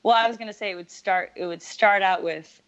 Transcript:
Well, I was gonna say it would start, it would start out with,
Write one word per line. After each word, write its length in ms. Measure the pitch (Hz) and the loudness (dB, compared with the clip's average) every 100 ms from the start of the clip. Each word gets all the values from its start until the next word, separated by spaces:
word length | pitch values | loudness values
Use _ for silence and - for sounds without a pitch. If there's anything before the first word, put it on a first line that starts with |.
Well, 140 | 220 226 | 4 4
I 100 | 233 | 2
was 100 | 226 | -2
gonna 160 | 226 | -12
say 200 | 208 208 | -8 -8
it 20 | |
would 160 | 180 175 | -8 -14
start, 400 | - - 185 - - | -8 -2 -2 -2 -8
it 100 | 175 | -8
would 160 | 170 | -8
start 400 | - - 214 202 | -14 2 4 4
out 220 | 190 185 | 2 0
with, 360 | 165 156 160 _ | -2 -6 -12 _